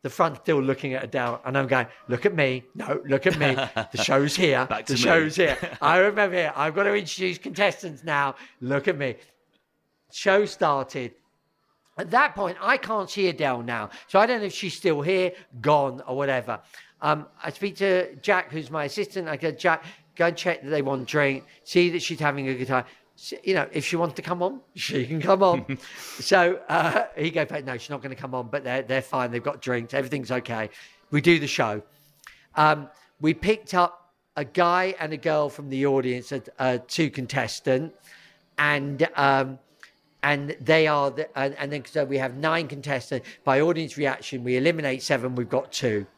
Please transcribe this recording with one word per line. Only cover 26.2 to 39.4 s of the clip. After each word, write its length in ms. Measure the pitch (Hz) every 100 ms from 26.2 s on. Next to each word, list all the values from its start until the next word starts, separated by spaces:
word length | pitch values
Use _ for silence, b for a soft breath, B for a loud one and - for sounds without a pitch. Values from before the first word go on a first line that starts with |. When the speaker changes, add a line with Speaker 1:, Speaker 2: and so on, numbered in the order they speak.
| - 190 175 180 -
Speaker 1:
uh, 340 | 160 160 - 233
he 160 | - 156
goes, 180 | 160 147 151
"No, 120 | 135 120
she's 140 | -
not 120 | 139
gonna 120 | 135
come 200 | 127 139
on, 140 | 127 120
but 160 | 143
they're, 160 | 127 127
they're 220 | 127 131
fine. 280 | 131 135 123
They've 120 | 120
got 180 | 127 143
drinks. 320 | - 123 117
Everything's 380 | 135 131 143 117
okay." 400 | 127 123 113 107 B B B _
We 100 | 147
do 180 | 170 165
the 80 | 143
show. 360 | - 117 104 - b b b b b b
Um, 340 | - 151 151 139 b b _
we 140 | 151
picked 400 | 160 180 220 -
up 400 | 180 175 - _ _ _
a 100 | -
guy 500 | 135 - 175 180 185 185
and 140 | 156
a 60 | 151
girl 320 | 165 151 147
from 180 | - 143
the 160 | 135
audience, 480 | 139 135 131 123 120
a, 100 | 135 - -
a 200 | 131 123
two 320 | 123 - 151
contestant, 840 | - 123 139 113 - 139 131 156 - B B B B _ -
and, 500 | 147 143 139 135 160
um, 440 | - 139 135